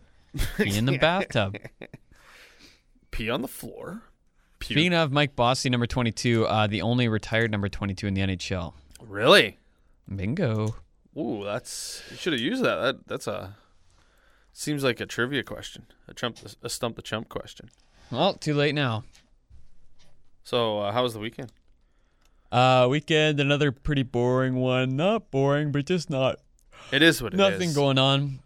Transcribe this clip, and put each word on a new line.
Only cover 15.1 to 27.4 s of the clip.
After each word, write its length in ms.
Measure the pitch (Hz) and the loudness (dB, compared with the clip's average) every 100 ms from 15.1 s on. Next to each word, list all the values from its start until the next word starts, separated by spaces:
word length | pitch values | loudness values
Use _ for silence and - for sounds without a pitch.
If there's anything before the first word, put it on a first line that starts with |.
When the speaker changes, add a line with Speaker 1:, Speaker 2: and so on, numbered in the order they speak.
| - 123 139 | -4 -2 -2
Speaker 1:
question, 440 | 98 - - - - _ - | -6 -10 -14 -16 -20 _ -20
a 80 | |
Chump, 240 | - 120 - 107 - | -8 -8 -8 -16 -14
a 60 | 120 | -10
Stump 260 | - 117 113 | -6 -6 -8
the 60 | |
Chump 260 | - 110 - | -8 -8 -8
question. 400 | - - - - _ _ _ - | -12 -12 -16 -20 _ _ _ -8
Speaker 2:
Well, 220 | 117 185 | 0 0
too 200 | - 151 | 0 -2
late 200 | 147 147 | 0 0
now. 300 | 151 131 110 - - _ _ _ - - - - - - - - - | 0 -2 -2 -8 -18 _ _ _ -20 -18 -18 -18 -20 -20 -20 -20 -20
Speaker 1:
So, 360 | - 123 113 104 | -4 -2 0 -2
uh, 120 | 101 | -2
how 100 | 117 | 0
was 100 | 127 | 0
the 40 | 113 | -2
weekend? 320 | 110 - 123 - _ _ _ _ _ _ _ _ _ | -10 -10 -14 -16 _ _ _ _ _ _ _ _ _
Speaker 2:
Uh, 360 | 120 127 127 123 | 2 6 6 4
weekend, 480 | 147 - 156 151 147 | 2 2 2 4 2
another 300 | 139 143 147 | 2 2 0
pretty 300 | - - 143 | -2 -2 -2
boring 540 | 123 120 123 127 131 127 | 0 0 2 2 2 0
one. 400 | 127 127 131 131 | 0 2 0 0
Not 340 | 185 226 - | 0 0 -2
boring, 420 | 135 139 143 151 | 0 2 2 0
but 140 | 143 143 | -2 0
just 240 | 185 - | -2 -2
not 260 | 131 131 - _ _ _ - - | 0 0 0 _ _ _ -20 -4
Speaker 1:
It 100 | 135 | 6
is 200 | 165 139 | 6 6
what 120 | 113 | 2
it 20 | |
Speaker 2:
nothing 340 | 185 | 4